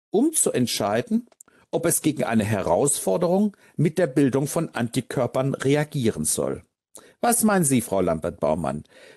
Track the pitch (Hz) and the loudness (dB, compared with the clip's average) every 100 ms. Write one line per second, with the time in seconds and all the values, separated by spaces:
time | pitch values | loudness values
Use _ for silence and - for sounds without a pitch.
0 | _ 196 302 320 - - 120 - 104 110 | _ 0 2 2 0 0 -2 0 0 0
1 | - 226 - _ - _ _ - 120 - | 0 -4 -4 _ -20 _ _ -2 0 0
2 | 156 139 - 113 101 104 85 90 139 - | 0 -2 0 0 0 -2 2 2 2 0
3 | - 185 170 185 208 - _ - 156 151 | -2 0 2 2 0 -2 _ -2 0 2
4 | 170 147 139 131 143 170 160 - 120 131 | 0 4 2 2 -2 -2 -4 -4 -4 -4
5 | - - 120 131 135 131 131 147 151 147 | -4 -4 -2 0 -2 -2 0 0 0 -2
6 | 113 78 76 - 67 - - _ _ - | -2 0 -2 -2 -2 -4 -10 _ _ -20
7 | - _ 240 233 214 196 156 131 - 95 | -20 _ 0 2 2 2 2 2 0 0
8 | 87 82 85 92 76 80 71 73 - - | 0 -2 -4 -2 -2 0 -2 -6 -10 -20
9 | - | -20